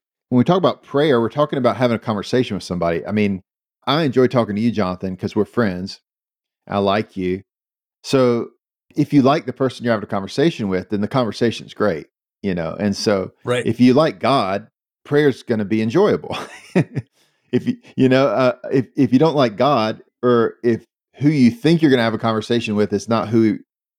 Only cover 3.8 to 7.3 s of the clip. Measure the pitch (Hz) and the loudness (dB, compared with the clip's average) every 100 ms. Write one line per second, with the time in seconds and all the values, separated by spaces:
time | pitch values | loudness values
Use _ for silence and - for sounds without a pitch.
3.8 | - 143 156 127 123 127 110 104 117 107 | -4 -2 0 2 2 2 0 0 -2 0
4.8 | 92 90 95 92 98 - 98 - 110 90 | -2 -4 -8 -6 -4 -2 -2 0 -2 -2
5.8 | 95 - _ _ _ _ _ _ - 98 | -10 -14 _ _ _ _ _ _ -6 -2
6.8 | 101 101 110 - 92 | 0 0 -4 -6 -4